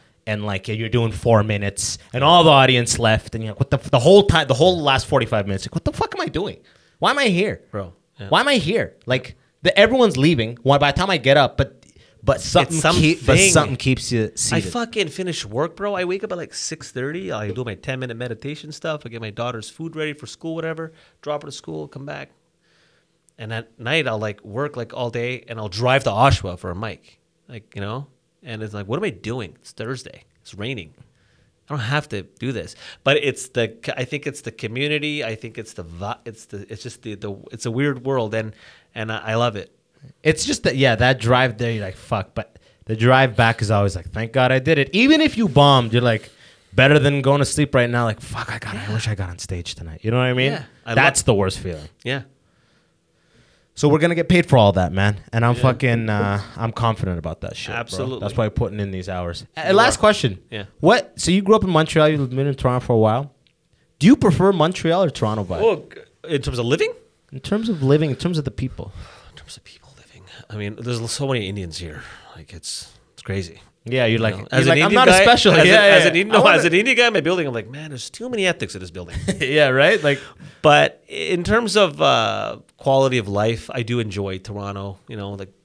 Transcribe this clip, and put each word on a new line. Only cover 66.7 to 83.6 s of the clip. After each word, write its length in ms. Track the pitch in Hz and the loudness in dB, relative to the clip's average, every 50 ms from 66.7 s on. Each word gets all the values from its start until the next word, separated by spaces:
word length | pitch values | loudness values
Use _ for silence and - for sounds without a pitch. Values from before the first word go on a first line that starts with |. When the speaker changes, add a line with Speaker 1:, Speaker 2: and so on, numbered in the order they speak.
| 139 170 427 453 480 - _ _ _ _ _ _ | 0 0 0 -2 -4 -10 _ _ _ _ _ _
Speaker 1:
In 60 | - 131 | -18 -12
terms 280 | - - 196 214 226 226 | -6 -4 -4 -2 -2 -4
of 140 | 208 151 | -4 0
living, 280 | 135 131 143 156 160 151 | 2 2 2 2 2 0
in 60 | 131 | -4
terms 200 | - - 175 180 156 | -4 -4 -4 -4 -4
of 60 | 139 | -6
the 60 | - | -8
people. 420 | - - 131 131 - - - - - - - - - - - - | -8 -8 -8 -8 -8 -10 -14 -14 -14 -18 -20 -20 -20 -20 -20 -20
Speaker 2:
In 60 | - | -20
terms 200 | - - - - | -20 -20 -20 -20
of 60 | - | -20
people 280 | _ - - _ _ _ _ | _ -20 -20 _ _ _ _
living. 260 | _ _ _ _ - 92 95 - - - - | _ _ _ _ -20 -20 -20 -20 -20 -18 -14
I 60 | 104 | -12
mean, 180 | 107 104 101 107 - | -10 -8 -10 -10 -10
there's 200 | 113 123 123 117 | -8 -8 -6 -6
l-, 60 | 113 | -6
so 220 | 117 - - 143 135 | -8 -8 -6 -4 -4
many 200 | 131 120 101 92 | -4 -4 -4 -6
Indians 300 | 101 104 92 85 78 80 | -8 -8 -10 -10 -10 -12
here. 240 | 87 80 76 69 - - - - - - - | -12 -14 -14 -16 -16 -18 -20 -20 -20 -20 -20
Like, 180 | 82 76 - | -20 -20 -20
it's, 380 | - 85 - - - - - - _ _ _ _ | -20 -16 -14 -12 -12 -12 -14 -18 _ _ _ _
it's 100 | _ - | _ -18
crazy. 380 | - - 98 98 90 82 82 - _ _ _ _ - | -10 -8 -6 -6 -8 -10 -14 -20 _ _ _ _ -10
Speaker 1:
Yeah, 200 | 120 123 131 123 | -4 -2 0 2
you're 140 | 113 113 113 | 2 2 2
Speaker 2:
You 0 | |
Speaker 1:
like, 160 | 113 110 95 | 0 -2 -2
Speaker 2:
know, 60 | 95 | -4
Speaker 1:
you're 80 | 104 - | -8 -2
Speaker 2:
as 140 | - 131 131 | 0 2 4
an 20 | 135 | 4
Speaker 1:
like, 100 | - 147 | 6 4
"I'm 40 | 160 | 4
Speaker 2:
Indian 100 | - 214 | 4 4
Speaker 1:
not 120 | 247 254 185 | 6 8 8
a 20 | |
Speaker 2:
guy, 100 | 180 185 | 8 8
Speaker 1:
special." 300 | 196 226 240 240 - 196 | 8 6 6 6 6 6
Speaker 2:
as 140 | - 160 160 | 6 8 8
Speaker 1:
Yeah, 60 | 180 | 8
Speaker 2:
a, 160 | 202 220 208 202 | 8 8 8 8
Speaker 1:
yeah. 60 | 196 | 8
Speaker 2:
as 80 | 185 165 | 8 6
an 40 | 175 | 6
Indian, 220 | - 170 196 214 | 4 2 0 4
Speaker 1:
I 20 | - | 4
Speaker 2:
no, 80 | 208 | 6
Speaker 1:
wanna 160 | 175 - 175 156 | 6 6 6 6
Speaker 2:
as 60 | 147 | 4
an 80 | 170 160 | 4 2
Indian 220 | 185 220 269 254 | 2 2 2 2
guy 100 | 220 240 | 4 4
in 60 | 233 214 | 2 2
my 60 | 185 | 0
building, 240 | 139 160 185 180 160 | 0 0 0 -2 -2
I'm 80 | 139 120 | -4 -4
like, 160 | 113 101 110 | -6 -8 -10
"Man, 180 | 127 147 156 156 | -14 -16 -14 -14
there's 200 | 143 123 - - | -14 -14 -14 -14
too 180 | - - 220 254 | -14 -12 -10 -8
many 180 | 247 214 190 | -4 -2 -2
ethics 280 | 180 160 - 117 92 - | -2 -2 -2 -6 -10 -10
in 80 | 95 | -12
this 80 | 92 87 | -14 -14
building." 260 | 82 92 87 85 - - - - | -14 -14 -14 -10 -10 -8 -4 -4
Speaker 1:
<laughs> 120 | - - | -4 -2
Yeah, 280 | 151 127 143 151 147 135 | -2 0 4 4 4 4
right? 340 | 127 135 139 170 214 151 | 4 4 4 4 4 2
Like, 180 | 147 147 143 135 - - - - - - - _ | 2 0 0 -2 -4 -16 -20 -20 -20 -20 -6 _
Speaker 2:
But 420 | - 156 147 147 147 139 - _ _ - | 4 6 6 6 6 2 0 _ _ -14
in 340 | - - 160 156 180 170 | -10 -8 -4 -4 -4 -2
terms 320 | 175 190 208 233 233 208 175 | -2 0 0 0 0 2 2
of, 260 | 214 202 165 143 151 | 2 2 2 2 0
uh, 560 | 156 139 131 120 110 107 104 104 104 107 - - - _ _ | 2 2 2 2 0 0 -2 -4 -6 -8 -8 -12 -16 _ _
quality 400 | _ - 139 135 135 135 135 127 | _ -2 2 2 4 2 2 0
of 120 | 123 101 101 | -2 -4 -2
life, 420 | 98 101 107 113 117 110 | -2 0 0 0 -2 -4